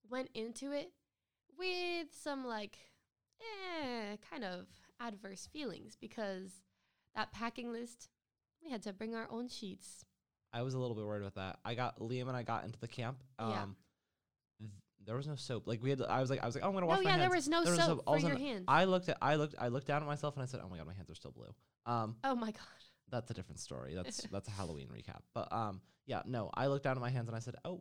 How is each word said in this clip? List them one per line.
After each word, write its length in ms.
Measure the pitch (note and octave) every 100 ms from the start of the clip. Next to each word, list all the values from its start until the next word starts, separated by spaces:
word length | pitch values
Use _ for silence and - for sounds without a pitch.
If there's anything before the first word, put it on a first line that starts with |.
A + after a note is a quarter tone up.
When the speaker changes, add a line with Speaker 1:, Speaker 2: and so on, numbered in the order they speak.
| G#3
Speaker 1:
went 180 | B3+ C4
into 380 | A3+ A3+ A3+ C#4
it 200 | C#4+ F4 _ _ _ _ _ _ C4+
with 500 | F#4 F4+ F4 F4 D4+
some, 320 | - D4+ C#4 B3+
like, 300 | A3 G#3 - - _ _ _ _ _
eh, 760 | A4+ G#4 F#4+ E4 C4+ A#3+ G#3 G#3+ -
kind 140 | D#4
of 220 | G3+ F3+ F#3 - - _
adverse 460 | A#3+ G#3 G3+ F#3+ -
feelings 440 | D4+ C#4 E3+ - -
because 640 | A3+ - G#3 F#3 F#3+ - _ _ _ _ _
that 180 | A3 -
packing 400 | G3+ A#3 A#3 A#3+
list, 360 | A#3 A#3+ - - _ _ _ _ _
we 80 | E4
had 120 | A#3
to 100 | G#3
bring 220 | G3 A3
our 120 | A3+ A3+
own 180 | A3+ B3
sheets. 560 | - G3+ F#3+ - - - _ _ _ _
Speaker 2:
I 100 | A#2
was 120 | C3
a 40 | C3
little 160 | B2+
bit 100 | G#2+ G#2
worried 160 | G#2
about 120 | G2 G2
that. 220 | F#2+ -
I 100 | -
got, 240 | B2+ B2 -
Liam 300 | A2+ B2+ B2+
and 80 | B2+
I 60 |
got 220 | A#2 A2+
into 140 | G#2 A2+
the 100 | A#2
camp. 340 | - A#2+ C3 - -
Speaker 1:
Yeah. 220 | A2 G#2+
Speaker 2:
Um, 140 | G2+ F#2+ _ _ _ _ _ _ _ _
th-, 100 | G#2+ G2+ _ _
there 120 | G2 A#2+
was 100 | C#3
no 80 | C#3
soap. 300 | - A#2 -
Like, 160 | A2+
we 80 | B2+
had, 120 | C3+
I 180 | - A#2+
was 100 | C3
like, 120 | C3+
I 40 | B2
was 80 |
like, 80 | B2
"Oh, 40 | G3
I'm 60 |
gonna 120 | F#3+ F3+
wash 120 | F#4
Speaker 1:
No, 40 |
Speaker 2:
my 60 | F#4
Speaker 1:
yeah, 60 | F#4
Speaker 2:
hands." 60 |
Speaker 1:
there 140 | F4+ F4+
was 120 | C#4
no 160 | E4+
Speaker 2:
There 80 | E4+
was 100 | F3
Speaker 1:
soap 180 | E3 D#3 -
Speaker 2:
all 80 |
of 60 | D3+
Speaker 1:
for 60 | D#3+
Speaker 2:
a 20 |
Speaker 1:
your 80 | C4+
Speaker 2:
sudden, 100 | C#4+
Speaker 1:
hands. 180 | G#3+ F#3
Speaker 2:
I 160 | D3
looked 240 | F#3+ F#3 F3+
at, 100 | -
I 120 | C3+ D3+
looked, 180 | D3 -
I 100 | A#2+
looked 180 | B2+ D3
down 160 | C#3+
at 40 | D3+
myself 280 | D3 D3
and 80 | C#3
I 40 | B2+
said, 140 | C3
"Oh 60 | F#2
my 80 | F2
God, 100 | D2+
my 80 |
hands 160 | F#2+ E2+
are 40 |
still 180 | E2 -
blue." 220 | B1 G#1 - _ _ A#2
Um, 300 | A#2+ A2 A#2
Speaker 1:
Oh 120 | C4+
my 180 | A#3+ A3
God. 100 | G#3+ - - - _ -
Speaker 2:
that's 200 | A#2+ A#2
a 40 |
different 260 | - F2+ D2
story. 340 | - C2 C2
That's, 240 | F2 B2+ -
Speaker 1:
<laughs> 80 | -
Speaker 2:
that's 180 | G2 G#2
a 40 |
Halloween 360 | G2 F2 D2+ C2
recap. 320 | B1+ - - -
But, 180 | A#2 -
um, 280 | A2+ G#2+ F#2+ - _ -
yeah, 160 | A2 -
no, 240 | B2 F#2+
I 120 | - C#3
looked 180 | C#3
down 120 | C#3 C3
at 40 |
my 100 | B2
hands 180 | B2+ A#2
and 80 | A2+
I 40 |
said, 160 | A#2+ -
"Oh, 120 | D#3+ F3+